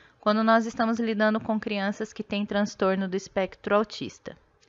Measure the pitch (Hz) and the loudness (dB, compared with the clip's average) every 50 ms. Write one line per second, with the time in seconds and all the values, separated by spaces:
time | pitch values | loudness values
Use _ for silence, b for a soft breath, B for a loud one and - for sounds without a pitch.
0 | b b b b - 208 214 220 220 226 226 226 220 226 - - 226 226 233 226 | b b b b 0 2 2 4 4 4 4 4 4 0 -2 -2 0 0 0 0
1 | 233 220 220 208 214 214 214 220 - - 220 214 - 220 208 202 196 202 202 - | 0 -2 0 2 2 2 2 0 -2 -2 -2 -2 -2 -4 -4 -2 -2 -2 -4 -4
2 | 220 - - - - - 208 202 208 - 202 202 208 208 - - 202 190 190 190 | -8 -10 -8 -10 -8 -4 -4 -4 -2 0 0 0 0 0 0 0 2 2 2 2
3 | 196 180 185 196 - - - 196 185 185 - - - 208 202 208 226 - - - | 0 -2 -4 -4 -6 -4 -2 -2 -2 -2 -4 -6 -2 2 2 2 2 0 -4 -10
4 | - - - - - 76 - - _ _ _ _ b | -10 -10 -10 -12 -14 -16 -16 -16 _ _ _ _ b